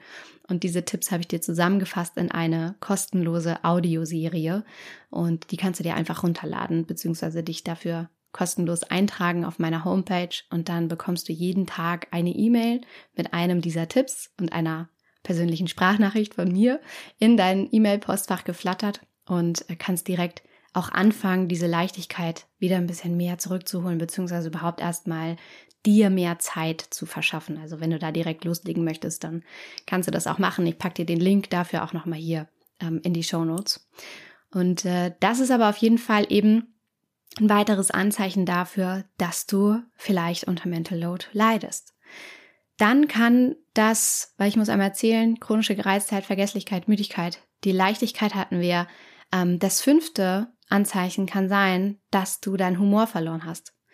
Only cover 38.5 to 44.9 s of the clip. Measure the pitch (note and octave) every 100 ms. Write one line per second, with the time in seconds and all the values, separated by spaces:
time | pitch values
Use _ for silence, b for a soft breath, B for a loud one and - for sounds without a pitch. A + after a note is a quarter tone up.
38.5 | F3 F3+ - F#3 F#3+ F#3+ - F3 - -
39.5 | G3 G#3 A3 A#3+ - - F#3 E3+ F3 -
40.5 | F3+ F3+ E3+ E3 E3+ E3+ F3+ - G#3 A3
41.5 | A3 E3 - - _ B B B B B
42.5 | B B - G#3+ C4+ D4 A3+ A#3 B3 B3
43.5 | - _ - A3 A3+ - - - - G3+
44.5 | G#3+ G#3+ G3+ G3